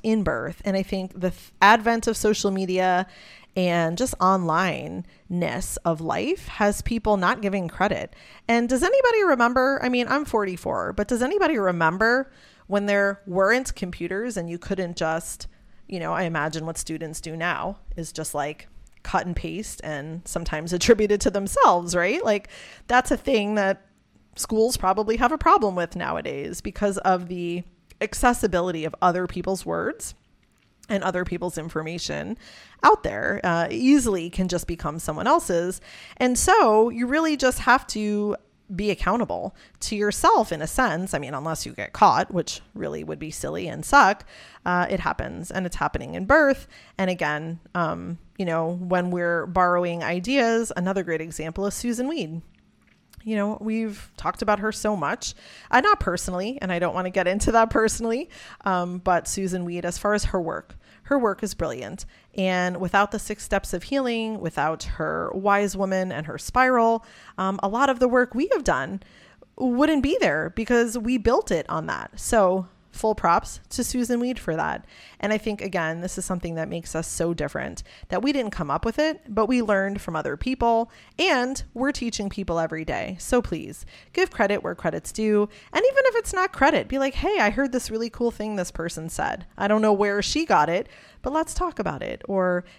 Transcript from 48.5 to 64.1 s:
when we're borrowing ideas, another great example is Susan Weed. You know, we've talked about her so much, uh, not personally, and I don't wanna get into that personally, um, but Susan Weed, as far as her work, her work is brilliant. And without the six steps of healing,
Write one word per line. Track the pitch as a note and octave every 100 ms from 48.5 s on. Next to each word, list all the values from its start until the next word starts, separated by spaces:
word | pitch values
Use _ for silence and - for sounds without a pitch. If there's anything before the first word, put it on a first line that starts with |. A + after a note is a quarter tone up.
| E3 D#3+
when | F3 F3+ F3+ F3+
we're | F3 E3+ E3+ F3+
borrowing | F3+ F3+ F3+ F3 E3+
ideas, | D#3+ F3+ F#3 C#4 A#3 A3+ A3+ -
another | F3+ G3
great | F3 D#3+
example | E3 D#3 D#3 F3+ G3
is |
Susan | - A#3+ A#3 C4
Weed. | E4 D#3+ E3 - _ _ _ _ _ _ -
You | A3 G#3+
know, | G3+ G#3+
we've | A3 A3 A3 G3+ - -
talked | E3 -
about | G3+ G#3
her | G#3+
so | - G#3+ G3+
much, | C#3+ A#3 - - - - -
uh, | B3
not | G#4 G4+
personally, | - F3 - F3+ G#3 C4+
and | F#3
I | F3
don't | F3
wanna | F3+ F#3
get | F#3+ F3+
into | G3 A#3
that | A3+ A3+
personally, | - A3 - A3+ A#3+ E4+ - - -
um, | - F3+ F3 F3+
but | F#3 F3 -
Susan | - F#3+ F#3 F3
Weed, | F3
as | F3 -
far | G#3
as | G#3 -
her | F#3+
work, | D#3+ - - - - -
her | - C#4
work | A3+ F#3+
is | G#3
brilliant. | - D#3+ B2 G#2 G3 - - _ -
And | F#3 F3+ F3+ F3
without | F3+ G3 G#3
the | G#3+
six | - G#3
steps | - G3 -
of | F3+
healing, | - C#4 B3+